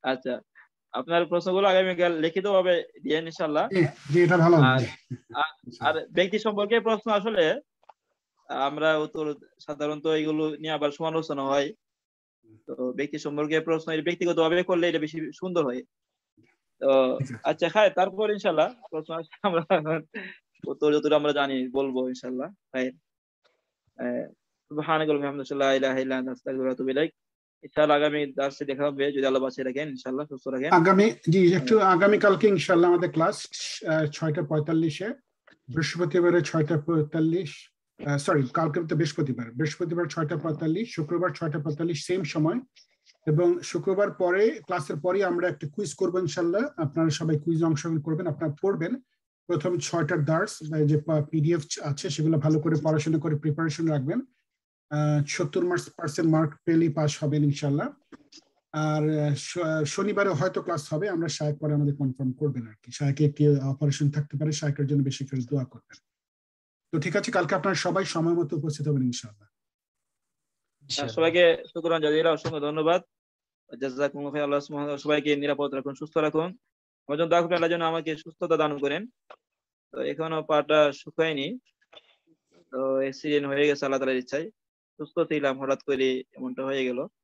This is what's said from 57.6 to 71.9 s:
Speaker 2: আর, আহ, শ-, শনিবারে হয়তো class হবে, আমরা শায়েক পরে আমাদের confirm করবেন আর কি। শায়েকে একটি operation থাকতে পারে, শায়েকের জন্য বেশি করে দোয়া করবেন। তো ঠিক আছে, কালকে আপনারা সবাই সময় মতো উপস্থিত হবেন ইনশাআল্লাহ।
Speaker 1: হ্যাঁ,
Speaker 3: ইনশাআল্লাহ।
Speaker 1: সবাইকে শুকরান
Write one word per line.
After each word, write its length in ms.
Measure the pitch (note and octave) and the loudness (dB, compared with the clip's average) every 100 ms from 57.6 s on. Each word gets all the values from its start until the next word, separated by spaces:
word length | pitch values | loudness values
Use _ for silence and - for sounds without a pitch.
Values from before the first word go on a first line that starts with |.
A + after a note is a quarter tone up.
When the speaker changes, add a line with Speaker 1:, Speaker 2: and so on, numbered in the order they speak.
| D3 C#3+ A#3+ - _ - _ - _ _ _ | -2 -2 -4 -10 _ -20 _ -20 _ _ _
Speaker 2:
আর, 300 | D#3 D#3 D3+ D3+ D#3 | -4 -2 0 0 0
আহ, 160 | D3 | 0
শ-, 500 | C#3 - F3 D#3+ D#3 D3 | -2 -4 -4 -2 -2 -2
শনিবারে 420 | - G3 G3+ G3+ | -2 -2 0 0
হয়তো 340 | D#3+ F#3 F#3 | 2 0 -2
class 300 | F3 E3 - | -4 -4 -4
হবে, 160 | D#3 G3+ | -4 -2
আমরা 200 | F3+ E3 | -2 -4
শায়েক 300 | - D3+ D3 | -4 -4 -2
পরে 160 | D3+ | -2
আমাদের 220 | D3 C#3+ C#3+ | 0 0 0
confirm 360 | C3+ B2+ C3 | -4 -2 -4
করবেন 340 | B2 D3+ B2 A2+ | -2 -4 -4 -8
আর 80 | G#2+ | -16
কি। 100 | - | -18
শায়েকে 320 | - C#3+ C#3 | -4 -2 2
একটি 240 | D3 D3 D3 | 0 4 4
operation 600 | C#3+ C3+ C3+ D3 C#3 D3 | 4 0 0 0 2 0
থাকতে 280 | D3 D3 C#3+ | 0 -4 -4
পারে, 140 | D3+ | -4
শায়েকের 340 | D3+ D3+ C#3+ C#3 | -2 -4 -2 0
জন্য 160 | C#3+ | 0
বেশি 220 | C3+ C3 C3 | 0 -4 -6
করে 140 | C3 A#2+ | -6 -4
দোয়া 140 | C#3+ | -4
করবেন। 340 | B2 - _ - _ _ _ _ _ _ _ _ _ | -4 -12 _ -20 _ _ _ _ _ _ _ _ _
তো 80 | D#3+ | -4
ঠিক 160 | E3 G3+ | 0 -2
আছে, 140 | G3 | 0
কালকে 220 | G3 E3 | 0 0
আপনারা 200 | F#3+ G3 | 0 0
সবাই 300 | F3 F3+ F3+ | 0 0 -2
সময় 300 | F#3+ E3+ E3 | -2 0 0
মতো 220 | E3+ D3+ D#3+ | 2 0 -2
উপস্থিত 320 | D#3 D3 D3+ | -4 -4 -2
হবেন 140 | C#3+ | 0
ইনশাআল্লাহ। 460 | B2+ A#2+ A2+ G#2 G#2 | 0 -4 -12 -20 _
Speaker 1:
হ্যাঁ, 1300 | _ _ _ _ _ _ _ _ _ _ _ _ _ | _ _ _ _ _ _ _ _ _ _ _ _ _
Speaker 3:
ইনশাআল্লাহ। 340 | C#3+ C3 C#3 A2 | _ -6 -4 2
Speaker 1:
সবাইকে 460 | E3 E3+ F3 D#3+ - | 2 6 6 6 -2
শুকরান 300 | F3 E3 | -4 0